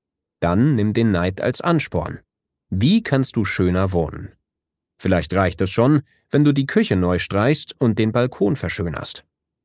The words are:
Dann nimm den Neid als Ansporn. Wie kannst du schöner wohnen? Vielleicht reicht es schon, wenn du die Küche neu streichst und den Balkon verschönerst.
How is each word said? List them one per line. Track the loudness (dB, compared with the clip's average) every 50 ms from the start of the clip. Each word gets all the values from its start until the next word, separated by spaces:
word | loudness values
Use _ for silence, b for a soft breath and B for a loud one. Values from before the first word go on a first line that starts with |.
| _ _ _ _ _ _ _ _
Dann | 0 0 2 4 2 2 2
nimm | 2 0 0
den | 0 0 2 2
Neid | 2 2 0 -2 -2 -2
als | -4 -4 -4 -2
Ansporn. | -2 0 0 0 -2 -2 -4 -6 -4 -6 -10 -12 -16 _ _ _ _ _ _ _ _ _
Wie | -2 0 2 4 4 2 2
kannst | 0 0 0 0 0 -2
du | -2 -2
schöner | 0 0 0 0 2 2 2 0 0
wohnen? | 0 -2 -2 -2 -6 -10 -14 -14 -16 _ _ _ _ _ _ _ _ _ _ _ _ -6
Vielleicht | 0 0 0 0 0 0 0
reicht | 0 0 0 0 -2
es | -4 -2
schon, | 0 2 2 2 2 2 b b b b b b
wenn | 0 2
du | 4 4
die | 2 2 -2
Küche | 0 0 0 0 2 0
neu | 0 0 0 0 -2
streichst | -2 -2 -2 0 0 2 0 -2 -4 -10 -6 -2
und | 0 0 2 2
den | 0 0
Balkon | 0 0 -2 -2 -2 -2 -2 0 0
verschönerst. | -2 -4 -6 -4 -4 -6 -6 -6 -8 -8 -10 -12 -12 -18 _ _ _ _ _ _ _